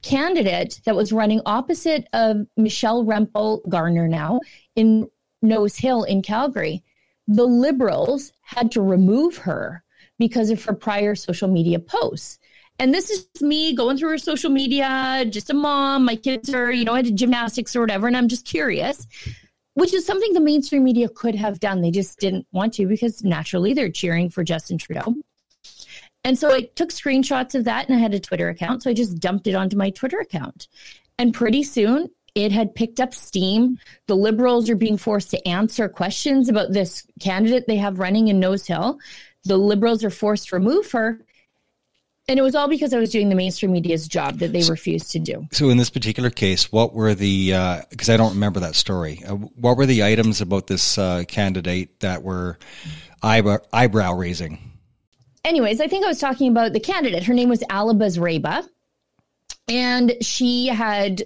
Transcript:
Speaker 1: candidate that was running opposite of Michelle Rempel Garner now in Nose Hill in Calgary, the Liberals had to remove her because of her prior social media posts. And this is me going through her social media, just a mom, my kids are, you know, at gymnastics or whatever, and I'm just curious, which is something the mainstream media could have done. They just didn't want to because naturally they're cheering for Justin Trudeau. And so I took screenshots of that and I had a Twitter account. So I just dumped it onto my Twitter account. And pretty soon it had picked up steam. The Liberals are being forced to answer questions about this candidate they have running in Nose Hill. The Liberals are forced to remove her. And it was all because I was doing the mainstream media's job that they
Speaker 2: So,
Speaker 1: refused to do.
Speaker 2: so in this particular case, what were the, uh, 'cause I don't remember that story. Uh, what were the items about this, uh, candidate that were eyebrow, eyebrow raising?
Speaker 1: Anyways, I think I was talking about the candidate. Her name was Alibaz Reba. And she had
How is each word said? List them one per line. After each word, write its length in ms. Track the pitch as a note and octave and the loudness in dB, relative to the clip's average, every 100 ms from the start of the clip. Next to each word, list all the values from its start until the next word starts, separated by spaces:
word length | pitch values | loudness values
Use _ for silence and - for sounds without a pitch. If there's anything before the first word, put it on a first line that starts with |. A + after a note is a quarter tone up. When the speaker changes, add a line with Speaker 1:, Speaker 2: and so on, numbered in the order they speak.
Speaker 1:
candidate 800 | - C4+ D#4 F#4 G3+ F3 F3+ - - | -2 -2 0 0 0 0 -4 -6 -2
that 100 | G#3+ | 0
was 160 | G#3 | 0
running 300 | A3 G#3+ A3 G#3 | 2 2 0 0
opposite 600 | G#3+ C4 E4+ E4 D4+ - | -4 -2 -2 0 -2 -2
of 320 | A3+ A3+ G#3+ G#3 - | 0 2 0 -4 0
Michelle 480 | G#3+ - A3+ A#3 A3 | 0 2 0 0 0
Rempel 600 | G#3+ G#3+ G#3 G#3+ A3 - | 0 0 0 -2 -2 -2
Garner 400 | F3 E3 E3+ E3 | -2 2 2 0
now 320 | D#3+ D3+ A#3+ - - _ - | -2 -2 -4 -4 -20 _ 2
in 340 | A3 A3 A3 _ _ _ | 4 4 0 _ _ _
Nose 360 | A3 A3 G#3 - | 0 2 0 -2
Hill 260 | B3+ B3 | -2 0
in 180 | G#3 G3 | 0 -2
Calgary, 640 | F#3+ G#3+ C#4+ A3+ D#3+ E3 _ _ _ _ - | -2 -2 -2 -4 -6 -6 _ _ _ _ 0
the 180 | G#3 B3 | 2 4
Liberals 880 | A#3+ C4+ C#4 A#3 D3 E3+ C#4 - _ | 4 4 2 0 0 0 -2 -4 _
had 280 | _ - A#3 | _ -2 0
to 80 | A#3 | 2
remove 560 | G3 F#3 F#3 A3+ E4 E4+ | 2 4 6 4 2 -2
her 460 | F#3 D#3+ - E3+ _ _ _ _ | -6 -6 -6 -12 _ _ _ _
because 320 | A#3 A#3+ G#3+ | 0 2 0
of 120 | A3+ - | 0 -2
her 80 | |
prior 420 | G#3+ - G3+ G#3 G#3 | -4 -2 0 0 -2
social 320 | - F3 F#3+ | -4 -4 0
media 320 | F#3 E3 E3+ | 2 2 0
posts. 580 | E3+ - - E3 - - _ _ _ _ | -2 -4 -4 -6 -14 -16 _ _ _ _
And 160 | C4 | 0
this 160 | D#4+ F#4 | 0 0
is 160 | G4+ - - | -6 -8 -4
me 320 | D4 D4+ D#4+ | -2 0 -2
going 240 | B3 A#3+ C4+ | 0 0 0
through 120 | D#4+ | -2
her 80 | D#4 | -4
social 320 | - D4+ E4 | -4 -4 0
media, 760 | C4+ C4+ C#4 C4+ C4 C4 C4 A#3+ | 0 0 -2 0 -2 -2 -2 -2
just 220 | G#3 - | -4 -4
a 60 | D4 | -2
mom, 500 | D4 C#4+ C#4 C#4 B3+ | 0 0 0 2 2
my 120 | A3+ | 0
kids 360 | C4+ C4 A3+ | -4 -4 -4
are, 180 | C4 A#3+ | -2 -2
you 120 | B3 A3+ | 0 0
know, 100 | A#3+ | 0
at 100 | A#3+ G3 | 0 0
gymnastics 600 | A#3+ A#3+ A#3 A3+ A3+ B3 | 0 0 -2 -6 -6 -2
or 60 | |
whatever, 240 | A3+ G3 A3+ | -2 0 0
and 100 | B3 | 2
I'm 120 | B3 | 0
just 180 | A#3+ - | 0 -6
curious, 640 | E4 D4 E3 F#3+ C#4+ - - - - _ _ _ | -4 -2 -2 -4 -6 -10 -14 -14 -14 _ _ _
which 180 | - F4+ | 0 2
is 140 | F#4+ - | 2 -2
something 280 | G4 A4 | -2 0
the 60 | F4+ | 2
mainstream 440 | D4+ D4+ C#4+ C#4+ | 4 2 0 2
media 260 | C4 A#3+ A#3 | 2 2 0
could 240 | - A#3+ | -2 -4
have 260 | G#3 G#3 F#3+ | -2 -4 -4
done. 220 | G#3 F#3+ | -4 0
They 80 | E3+ | 0
just 300 | F3 F#3 - | 0 -4 -4
didn't 260 | G3+ F#3 - | -4 -4 -6
want 220 | F#3 G#3+ A3+ | -2 -2 0
to 100 | F#3+ | -2
because 380 | G#3+ A#3+ G#3+ | 0 -2 -2
naturally 500 | G#3 D#3+ D#3+ F#3 F#3 | -2 -2 -2 -2 0
they're 160 | C#4 A3 | 0 -2
cheering 400 | E3 F3+ E3+ F3 | -4 -2 0 -2
for 140 | F3+ | -2
Justin 340 | E3 E3 - E3+ | -4 -4 -4 -8
Trudeau. 380 | - D3 - A#3+ - _ _ _ - - - - - _ | -8 -8 -4 -4 -6 _ _ _ -20 -20 -20 -20 -20 _
And 160 | B3+ C4 | -2 2
so 120 | D#4 | 4
I 100 | C4 | 2
took 280 | A3+ - E4 | 0 -6 -4
screenshots 640 | - D4 C4 C4+ C4 C4 | -4 -2 0 0 -2 -2
of 120 | C4+ A#3 | -4 -2
that 220 | A3+ C#4 | -4 0
and 80 | B3+ | 2
I 40 | |
had 160 | A3+ G3+ | 2 -2
a 40 | |
Twitter 300 | - F3 E3+ | -4 -4 -4
account. 320 | E3+ E3+ B3+ | -4 -6 -4
So 80 | - | -2
I 40 | A#3 | -2
just 240 | A#3 E3+ | -2 -2
dumped 260 | F3+ G3 G#3+ | -2 -2 -2
it 80 | |
onto 240 | F#3+ F#3+ G3+ | -2 -2 0
my 140 | G3 | -2
Twitter 260 | G3 C4 F#4 | -2 -6 -6
account. 500 | G#4+ E3+ C3+ - - _ - - _ - | -6 -8 -10 -14 -20 _ -20 -20 _ -2
And 160 | B3 - | 0 2
pretty 260 | A#3 B3+ | 0 0
soon 480 | C#4+ - G#3 C4 F4+ _ _ | 0 0 2 2 -2 _ _
it 180 | - G#3 | -2 0
had 220 | G#3 A3 | 0 0
picked 260 | - A3+ - | -2 -4 -2
up 140 | B3 | -4
steam. 640 | - - G3 F#3 G#3 B3+ B3+ - - - | -4 -6 -2 0 2 2 0 -10 -20 -2
The 80 | G3 | 2
Liberals 520 | G#3 A3 B3 A#3+ A3+ | 2 2 2 2 2
are 40 | A3 | 0
being 220 | A3+ G#3+ | 2 0
forced 320 | - G#3 - | 0 -2 -2
to 160 | - F3 | -6 -4
answer 400 | F3 A3 - G#3+ | 0 -2 0 -4
questions 640 | - F3+ G#3+ D4+ C4+ B3 | -2 -4 -2 0 2 4
about 220 | A3 - | 2 2
this 340 | G3 F3+ - - - | 0 -2 -4 -14 -8
candidate 460 | G3 F#3 A3 B3+ B3 | -4 0 2 2 0
they 80 | G#3+ | -2
have 240 | G3+ F#3 | -2 -2
running 280 | F#3 G#3 A3 | 0 2 4
in 120 | G3 | 4
Nose 260 | F#3 G3 - | 2 0 -2
Hill. 320 | E3 G3+ C#4+ - - - _ | -2 -2 -4 -12 -20 -20 _
The 140 | F#3+ F#3+ | 0 2
Liberals 460 | G3+ G#3 A#3 A3+ | 4 4 2 2
are 60 | A3 | -2
forced 380 | F3+ G#3 G#3 - | -2 -2 -2 -2
to 80 | F3+ | 0
remove 340 | F#3+ E4 G#4 | 2 2 0
her. 280 | A#3+ A3 A3+ - _ _ _ _ _ _ _ _ _ - | -2 -2 -4 -12 _ _ _ _ _ _ _ _ _ -2
And 120 | C4 | 2
it 20 | |
was 140 | C4+ C#4 | 4 2
all 120 | C#4+ | 0
because 240 | D4+ D4 | 0 0
I 60 | B3 | 0
was 140 | A3+ | 0
doing 180 | A3+ G#3 | 2 2
the 60 | F#3+ | 2
mainstream 360 | F#3 F3+ G3+ | 0 -2 0
media's 360 | F3+ E3+ E3 D#3 | 0 0 -2 -2
job 320 | - C#3+ - | -4 -4 -4
that 120 | E3+ | -2
they 100 | E3+ | 0
Speaker 2:
So, 100 | E3 | 0
Speaker 1:
refused 400 | D#3+ - E3 - | 0 -4 -4 -4
to 80 | E3 | -6
do. 280 | D#3+ A2+ D#3 | -6 -8 -6
Speaker 2:
so 180 | - C#3+ | 0 4
in 80 | B2 | 4
this 140 | A#2+ | 4
particular 400 | - A2 A2 B2 | -2 -4 -2 -4
case, 400 | - G2 F#2 - | 0 0 0 0
what 240 | A2 A#2 A2 | 2 2 2
were 180 | A2 | 0
the, 400 | G2+ G2+ G2 F#2+ | 2 2 2 2
uh, 280 | F#2 F#2 E2+ - - | 2 0 -2 -8 -6
'cause 140 | A2+ | 2
I 80 | A2+ | 4
don't 160 | A2+ | 4
remember 280 | G2 G#2 F#2 | 2 0 0
that 120 | F2 | -2
story. 480 | E2 - F#2 D#2+ D#2+ | -2 -2 -2 -4 -8
Uh, 120 | - G2+ | -10 -10
what 420 | G#2 - A#2+ B2 | -10 -2 2 4
were 80 | C3+ | 4
the 180 | B2 | 4
items 380 | G#2 G#2+ A2+ G#2 | 4 4 4 2
about 240 | G2 G2 - | 0 -2 -2
this, 320 | F#2+ - - | -2 0 0
uh, 260 | F#2+ F2+ F2 | 0 0 -4
candidate 720 | - G2 F#2 F2 F2+ F2+ _ | -2 -2 0 -2 -4 -4 _
that 240 | G2 F2+ | -6 -4
were 340 | F#2 F#2 F2+ E2+ - - - - - _ | -6 -6 -6 -8 -16 -18 -16 -16 -18 _
eyebrow, 380 | A2 A2+ G#2 G#2 - | 2 4 4 0 0
eyebrow 420 | A2 B2 G#2 F#2 | 2 4 4 0
raising? 440 | F2+ F2+ E2+ E2 D2+ - - _ _ _ _ _ _ | -2 -4 -6 -8 -12 -18 -20 _ _ _ _ _ _
Speaker 1:
Anyways, 360 | D#4 E4 A3 A3+ | 0 2 2 0
I 80 | D4+ | 0
think 160 | F#4+ | 0
I 40 | G4 | -2
was 100 | D#4 | -2
talking 320 | C#4 B3+ C4 | -2 0 2
about 240 | A#3 A3+ | 4 2
the 60 | G#3+ | 0
candidate. 420 | A3 F#4 C#4 F3 | -2 -2 -2 -2
Her 120 | F3+ B3 | 0 2
name 140 | B3 | 4
was 100 | A3+ - | 2 0
Alibaz 500 | G3 G#3+ A3 G#3 E3+ | -2 2 2 2 2
Reba. 480 | F3 D#3+ D3+ G#3 - _ _ _ _ _ _ _ _ - - | 0 0 -2 -4 -6 _ _ _ _ _ _ _ _ -16 -4
And 480 | A#3 B3 B3 B3 A#3+ | -2 0 2 2 2
she 440 | A3+ - B3 B3 B3+ | -2 0 0 2 0
had 560 | A3+ A3+ G#3 G3+ F#3 | 0 0 0 0 -2